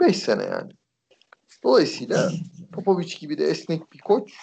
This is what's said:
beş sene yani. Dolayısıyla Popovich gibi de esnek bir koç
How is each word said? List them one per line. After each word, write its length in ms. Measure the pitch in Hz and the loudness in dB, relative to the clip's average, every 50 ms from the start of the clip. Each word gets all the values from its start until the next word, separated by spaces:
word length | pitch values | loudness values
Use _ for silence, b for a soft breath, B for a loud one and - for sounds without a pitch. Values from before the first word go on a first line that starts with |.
beş 160 | 359 320 190 - | 4 4 4 2
sene 260 | - - 107 101 98 | 0 0 0 0 0
yani. 280 | 92 90 - - - - _ _ _ _ _ _ _ _ _ _ _ - _ _ _ - _ - | -4 -4 -6 -8 -10 -18 _ _ _ _ _ _ _ _ _ _ _ -20 _ _ _ -18 _ 0
Dolayısıyla 680 | 123 262 220 151 123 - - 123 120 202 - - - 80 - - - - - - - - | 4 4 4 4 2 -2 -8 -6 -2 0 0 2 0 -2 -4 -8 -10 -14 -20 -20 -14 -12
Popovich 480 | 202 - 196 190 180 170 165 - - | -6 0 2 2 2 0 -6 -10 -14
gibi 180 | 160 147 151 147 | -8 -8 -4 -2
de 60 | 151 | 0
esnek 480 | 151 160 160 - - 165 160 - _ _ | 0 0 -2 -4 -6 -6 -6 -6 _ _
bir 60 | 139 | -14
koç 340 | - - 208 254 - - - - | 0 0 0 0 0 -6 -18 -20